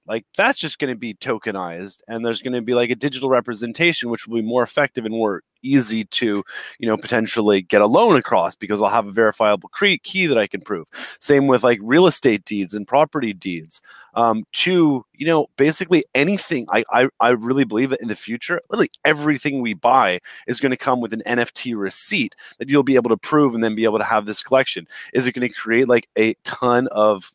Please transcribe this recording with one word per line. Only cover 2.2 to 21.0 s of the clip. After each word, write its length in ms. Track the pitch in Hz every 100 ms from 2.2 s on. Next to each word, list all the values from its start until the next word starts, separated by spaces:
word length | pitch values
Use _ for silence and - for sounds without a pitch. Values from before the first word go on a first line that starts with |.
| 117
there's 160 | 113
gonna 180 | 127 123
be, 140 | 110
like, 160 | 123 120
a 60 | 120
digital 340 | 143 127 135
representation, 800 | 127 120 110 117 117 170 160 120
which 160 | 113 -
will 160 | 117
be 40 | 110
more 160 | 123
effective 440 | 117 - 143 - 110
and 80 |
more 280 | 113 110 95 - _
easy 420 | 131 139 110 113
to, 380 | 107 - 117 101 - - - -
you 100 | 117
know, 80 | 107
potentially 640 | - 120 110 - 107 101
get 200 | 92 104
a 40 | 104
loan 300 | 143 233 151
across 380 | - 107 85
because 280 | - 98 104
I'll 60 | 104
have 180 | 110 101
a 60 |
verifiable 560 | 101 110 - 110 101 95
cre-, 300 | - 202 175
key 240 | - 190 180
that 120 | 120
I 80 | 101
can 140 | 101
prove. 260 | - 98 78 - - -
Same 260 | - 143 139
with, 160 | 127
like, 140 | 123 117
real 240 | 107 147 185
estate 380 | - 131 104
deeds 300 | - 104 95
and 120 | 104 101
property 460 | 135 156 151 120
deeds. 480 | 95 98 85 80 - - - -
Um, 300 | - 117 110 104
to, 500 | - - 185 160 135 -
you 120 | - 151
know, 200 | 165 - -
basically 460 | 143 156 170 170 - 127
anything. 500 | 147 196 - 151 117
I, 140 | 98 113
I, 180 | 120 131 -
I 80 | 117
really 320 | 123 113 135
believe 280 | 127 104 135
that 100 | 123
in 60 | 113
the 80 | 104
future, 440 | - 117 - 175 -
literally 220 | - - -
everything 560 | - 151 147 143 147 139
we 140 | 120
buy 440 | 98 120 131 107 90 - - -
is 100 | 120
gonna 180 | 139 127
come 240 | - 127